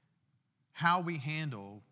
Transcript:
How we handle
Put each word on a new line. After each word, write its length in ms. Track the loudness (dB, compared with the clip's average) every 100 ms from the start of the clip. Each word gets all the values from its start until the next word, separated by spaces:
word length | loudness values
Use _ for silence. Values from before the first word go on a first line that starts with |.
| _ _ _ _ _ _ _
How 280 | 0 4 4
we 180 | 2 -2
handle 640 | -2 -4 -4 -6 -10 -14 -20